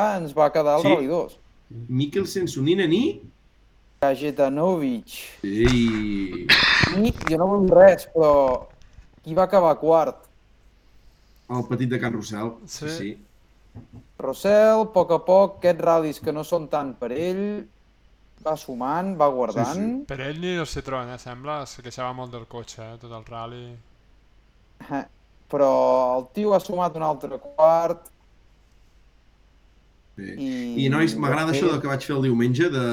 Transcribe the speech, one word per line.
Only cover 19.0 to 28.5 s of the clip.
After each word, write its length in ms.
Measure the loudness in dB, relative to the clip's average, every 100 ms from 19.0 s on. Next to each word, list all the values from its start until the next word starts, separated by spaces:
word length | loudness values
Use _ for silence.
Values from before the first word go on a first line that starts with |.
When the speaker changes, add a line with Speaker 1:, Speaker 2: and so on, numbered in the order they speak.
| -4 0
Speaker 1:
va 100 | 2
guardant. 440 | 2 -2 -2 -4
Speaker 2:
Sí, 60 | -4
sí. 240 | -4 -6 -8
Speaker 3:
Per 140 | -10
ell 180 | -8 -8
ni 120 | -6
el 140 | -4 -6
Citroën, 420 | -8 -8 -8 -8
eh, 80 | -12
sembla, 440 | -14 -12 -8 -8
es 100 | -10 -14
queixava 300 | -16 -10 -8
molt 180 | -8 -12
del 140 | -14 -14
cotxe, 380 | -16 -16 -16
eh, 140 | -18 -18
tot 100 | -18
el 140 | -18
rally. 400 | -16 -14 -14 -14 -18 -20 -20 _ _ _ _ _ _ _ _ -20
Speaker 1:
Eh, 240 | -10 -10 -10 _ _ _ _
però 220 | 2 4 4 2 2 0 -2
el 80 | -4
tio 200 | -4 0
ha 60 | 0
sumat 340 | 0 -4 -4 -2
un 60 |
altre 360 | -4 -4 -8 -12
quart. 640 | -8 4 4 4 0 -4 -12 _ _ _ _